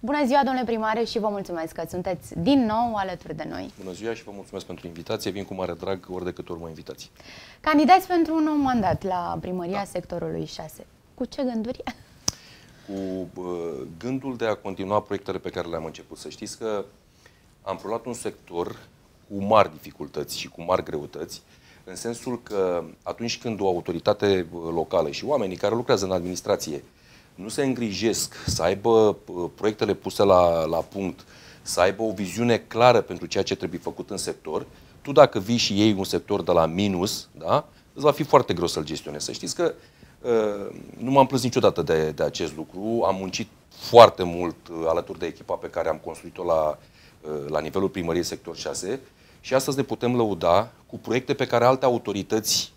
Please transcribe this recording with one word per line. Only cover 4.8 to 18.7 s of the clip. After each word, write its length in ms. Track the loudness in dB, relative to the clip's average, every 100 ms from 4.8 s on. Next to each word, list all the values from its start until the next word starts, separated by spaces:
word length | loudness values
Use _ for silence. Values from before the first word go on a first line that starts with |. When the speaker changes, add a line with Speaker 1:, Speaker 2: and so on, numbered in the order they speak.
| -12
Speaker 2:
invitație. 440 | -12 -6 -4 -4
Vin 140 | -6
cu 100 | -8
mare 180 | -6 -6
drag 340 | -4 -4 -6 -6
ori 140 | -6
de 80 | -6
câte 200 | -6 -10
ori 80 | -10
mă 80 | -10
invitați. 420 | -14 -16 -16 -18 _ -20 -20 -20 -8
Speaker 1:
Candidați 460 | 2 4 8 6 6
pentru 280 | 0 2
un 80 | 2
nou 140 | 0 0
mandat 460 | 0 2 0 0
la 360 | -2 -4 -4 -6
primăria 360 | -6 -6 -4 -6
Speaker 2:
Da. 80 |
Speaker 1:
sectorului 600 | -6 -8 -8 -8 -6 -6 -8
șase. 400 | -10 -14 -16 -20 _ _
Cu 100 | -10
ce 180 | -10 -4
gânduri? 400 | -4 -4 -6 -8 -10 -12 -18 -16 -16 -16 -20 -20 -20 -20 -12
Speaker 2:
Cu, 420 | -8 -6 -8 -10
bă, 380 | -10 -8 -6 -8 -8 -12 -12
gândul 380 | -8 -6 -8 -6
de 100 | -4
a 80 |
continua 460 | -4 -6 -8 -2 -2
proiectele 380 | -2 -8 -6 -8
pe 120 | -6
care 180 | -8 -6
le-am 160 | -6
început. 340 | -8 -12 -18 -16
Să 100 | -16
știți 300 | -14 -14 -10
că 260 | -6 -6 -6 _ _ _ -20 _ _ _
am 140 | -8 -8
preluat 280 | -6 -8
un 100 | -6
sector 640 | -8 -8 -10 -10 -6 -6